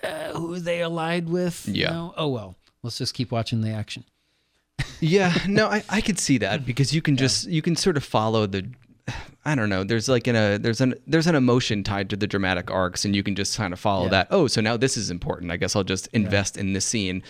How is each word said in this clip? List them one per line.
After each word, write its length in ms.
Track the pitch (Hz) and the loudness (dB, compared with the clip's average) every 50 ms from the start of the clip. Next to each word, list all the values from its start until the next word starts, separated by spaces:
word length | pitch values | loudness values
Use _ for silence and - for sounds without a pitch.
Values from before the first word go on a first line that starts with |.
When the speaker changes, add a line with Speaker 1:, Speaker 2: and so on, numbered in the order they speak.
Speaker 1:
"Uh, 300 | - - 160 156 156 156 | -8 -8 -6 -8 -8 -8
who 220 | 151 156 170 170 175 | -6 -6 -6 -6 -6
are 60 | 180 | -4
they 200 | 165 175 170 170 | -4 -2 -2 -2
allied 460 | 170 165 170 165 160 165 170 175 170 | -2 -2 -2 -2 -2 -2 -2 -2 -2
with?" 400 | 160 170 180 180 175 170 - - | 0 0 0 0 -2 -4 -4 -6
You 60 | - 95 95 | -4 -2 0
Speaker 2:
Yeah. 80 | 92 - | 0 0
Speaker 1:
know? 220 | 165 170 170 175 - | -2 -4 -8 -8 -6
"Oh, 140 | - 160 147 | -4 -2 -2
well, 260 | 131 113 101 95 92 - _ _ _ _ - | -2 -4 -6 -10 -14 -20 _ _ _ _ -10
let's 140 | 120 - | -8 -6
just 160 | - 131 - - | -6 -6 -4 -4
keep 180 | - 120 - 123 | -4 -4 -2 -2
watching 260 | 113 110 - 117 113 | -2 -2 -2 -2 -2
the 100 | 110 110 | 0 -2
action." 340 | 110 107 104 - - 120 - _ _ _ _ _ _ _ _ _ _ _ _ _ _ - - - - - | -2 -4 -6 -8 -10 -14 -16 _ _ _ _ _ _ _ _ _ _ _ _ _ _ -8 -8 -8 -4 -2
Speaker 2:
Yeah, 320 | 170 156 175 202 190 180 170 - 147 | 2 4 4 4 4 4 2 2 0
no, 200 | 185 202 214 220 | 2 2 2 4
I, 160 | 202 202 208 - - | 4 2 -2 -2 -2
I 100 | 185 214 | -2 0
could 200 | - - 185 - | 0 0 -2 0
see 180 | - - 139 | 2 2 2
that 280 | 117 101 95 104 - 127 | 2 2 0 -2 -2 -4
because 280 | 123 120 - 139 - 143 | -2 0 0 0 2 0
you 80 | 165 | 0
can 140 | - 156 139 | 2 2 2
Speaker 1:
Yeah. 40 | 127 | 4
Speaker 2:
just, 280 | 135 127 - - - - | 4 2 2 0 -2 -2
you 120 | 175 156 | -2 0
can 140 | 151 175 170 | 0 0 0
sort 220 | 151 - 196 165 | 2 2 0 0
of 60 | 135 123 | 0 -2
follow 440 | - - 117 107 110 113 110 107 | 0 0 0 2 2 2 2 2
the, 180 | 98 98 98 92 117 127 - _ - _ _ _ - - - - - - _ - | 0 0 -4 -6 -8 -12 -18 _ -20 _ _ _ -10 -10 -10 -12 -16 -16 _ -4
I 100 | - 180 | -2 0
don't 140 | 127 107 104 | 0 0 0
know, 140 | 98 92 98 | 0 0 0
there's 240 | 98 117 113 107 - | 0 0 0 2 2
like 180 | 131 120 - | 2 2 2
an, 80 | 127 117 | 2 4
a, 200 | 113 107 101 101 | 4 4 4 2
there's 220 | 104 - 120 113 110 | 2 0 0 2 2
an, 120 | 131 127 117 - - | 2 2 0 -2 -2
there's 200 | - 143 165 151 | 0 2 2 4
an 80 | 175 165 | 4 4
emotion 480 | 143 127 123 120 127 - - 110 104 95 | 4 6 6 4 4 2 0 -2 -2 -2
tied 260 | 104 101 98 101 95 | -2 -2 -2 -2 -4
to 40 | 104 | -2
the 100 | 98 104 | -2 -2
dramatic 420 | 98 - 98 95 92 92 87 87 - | 0 0 0 0 0 0 0 -2 -2
arcs, 320 | 92 95 92 90 92 - - | -2 0 0 0 -2 -2 0
and 80 | 104 101 | 0 2
you 60 | 98 98 | 2 0
can 120 | 104 98 | 0 -2
just 220 | 98 98 - - | -2 -2 -2 -2
kind 160 | - 107 90 87 | -2 -4 -4 -4
of 60 | - | -2
follow 260 | - 107 98 95 92 | 0 0 2 2 2
Speaker 1:
Yeah. 40 | 92 | 2
Speaker 2:
that. 160 | 95 95 90 - | 4 2 2 4
"Oh, 160 | - 196 156 | 4 4 4
so 140 | 113 - 120 | 4 2 2
now 140 | 107 110 120 | 2 2 2
this 180 | 113 127 131 - | 2 2 0 0
is 120 | 123 101 85 | -2 -4 -6
important. 420 | 87 90 - - - 78 87 85 | -6 -6 -6 -6 -6 -6 -4 -4
I 60 | 85 | -4
guess 180 | 90 - 92 - | -2 -2 0 0
I'll 80 | 107 95 | 0 0
just 220 | 95 95 92 - - | 0 -2 -4 -4 -2
Speaker 1:
Yeah. 80 | - 113 | 0 0
Speaker 2:
invest 360 | 101 95 101 101 98 - - | 2 2 2 0 0 -2 -4
in 160 | - 101 95 95 | -4 -2 -2 -2
this 120 | 95 - | -2 -2
scene." 380 | - - 113 98 92 92 95 - | -2 -2 -2 -2 -2 -4 -6 -8